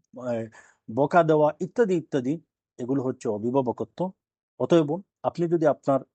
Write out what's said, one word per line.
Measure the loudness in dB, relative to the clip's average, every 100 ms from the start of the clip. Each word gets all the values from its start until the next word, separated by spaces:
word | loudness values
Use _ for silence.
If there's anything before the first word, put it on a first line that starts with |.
| -16 -12
আহ, | -6 -6 -8 -14 -20 _ -8
বকা | 0 2 4
দেওয়া | 4 4 2 0
ইত্যাদি | -6 0 0
ইত্যাদি, | 0 -2 -4 -4 -6 -10 _ _ -12
এগুলো | -4 -2
হচ্ছে | -2 -6 -6
অভিভাবকত্ব। | -4 -2 0 0 -4 -8 -6 -8 -8 _ _ _ -8
অতএব | 2 4 2 -2 -8 _
আপনি | -6 -4 -2
যদি | 2 2
আপনার | 2 0 -2 -2